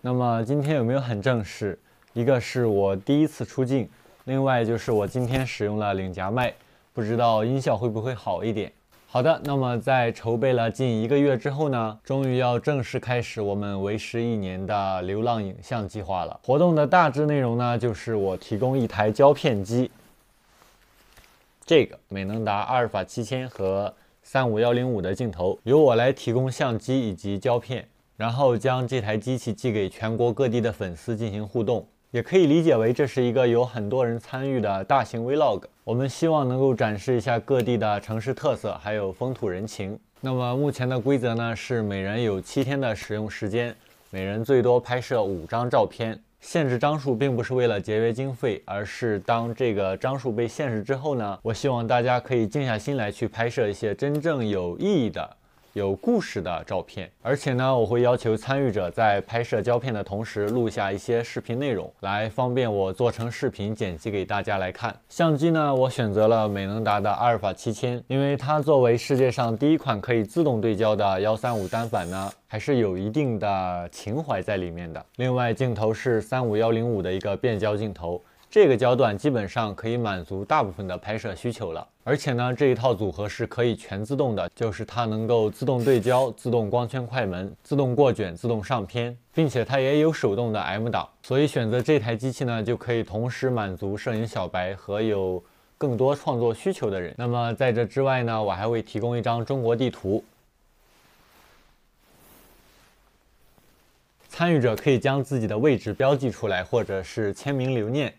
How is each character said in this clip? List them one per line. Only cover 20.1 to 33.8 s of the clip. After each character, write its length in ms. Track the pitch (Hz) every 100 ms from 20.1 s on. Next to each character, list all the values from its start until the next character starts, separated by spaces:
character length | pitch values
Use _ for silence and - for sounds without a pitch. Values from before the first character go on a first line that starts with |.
| _ _ _ _ _ _ _ _ _ _ - - _ _ _ -
这 180 | 165
个 140 | 117 - _
美 160 | 98
能 220 | 95 107 107
达 140 | 101
阿 160 | 104 127
尔 120 | 117
法 160 | 101
七 180 | 92 -
千 240 | 113 131 127
和 420 | - 95 98 101 - _ _
三 260 | - 135 127
五 100 | 110
幺 140 | 120
零 180 | 123 127
五 120 | 117
的 120 | 90
镜 160 | 98 120
头， 280 | 87 90 107
由 140 | - 143
我 180 | 147 117
来 140 | 123
提 220 | 135 -
供 180 | 117 131
相 280 | 123 143 113
机 300 | - 131 117
以 40 |
及 260 | 92 98 101
胶 200 | 127 120
片， 300 | - 123 - _ _ _
然 140 | 113
后 260 | 120 139 120
将 300 | 131 127 127
这 140 | 131
台 160 | 104 107
机 200 | 104 127
器 160 | -
寄 200 | 104 127
给 160 | 107 95
全 260 | - 110
国 180 | 113 120
各 160 | 107 131
地 120 | 117
的 100 | 113
粉 240 | 107 95
丝 220 | 87 - 110
进 160 | 113
行 120 | 101
互 200 | 104 123
动。 200 | 104 101 - _ _
也 100 | 120
可 140 | 113 185
以 100 | 170
理 160 | 156
解 140 | 165 123
为 160 | 113
这 140 | 123 143
是 160 | 135
一 100 | 123
个 140 | 113 123
有 180 | 117
很 240 | 120 117